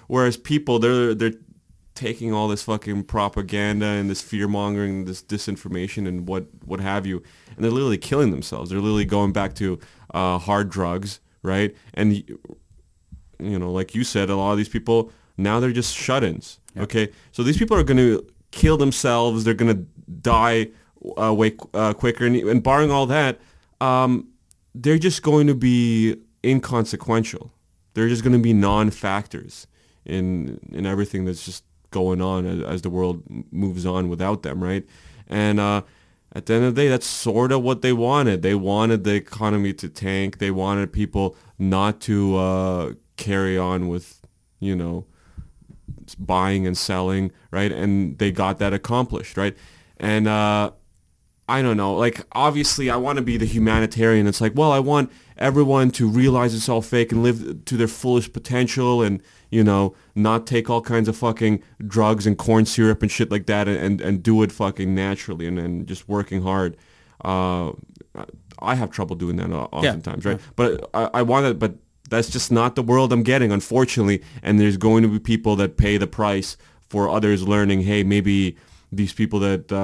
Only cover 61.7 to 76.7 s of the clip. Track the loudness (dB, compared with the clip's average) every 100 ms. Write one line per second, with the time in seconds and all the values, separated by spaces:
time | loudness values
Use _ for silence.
61.7 | -14 -4 2 2 2 2 0 2 4 4
62.7 | 4 2 4 0 0 -2 -2 0 0 0
63.7 | 0 0 0 0 0 2 4 2 0 -4
64.7 | -2 -2 0 -2 -4 -8 -8 -6 -6 -6
65.7 | -6 -8 -12 -6 -4 -4 -4 -2 0 -2
66.7 | -4 _ _ _ _ -4 -2 0 -2 -4
67.7 | -8 -16 -20 -20 -18 -18 -20 -20 -10 -4
68.7 | -2 -2 -4 -6 -6 -4 -4 -4 -6 -6
69.7 | -2 -2 -2 -6 -6 -4 -4 -6 -2 0
70.7 | -2 -4 -4 -2 0 2 2 2 0 -2
71.7 | -4 _ _ -4 -2 -2 -4 2 2 2
72.7 | 0 2 4 4 2 2 2 2 2 0
73.7 | 2 2 2 2 2 -2 -8 2 4 4
74.7 | 4 4 6 4 2 0 0 0 0 2
75.7 | 2 2 2 0 0 0 0 -4 -10 -20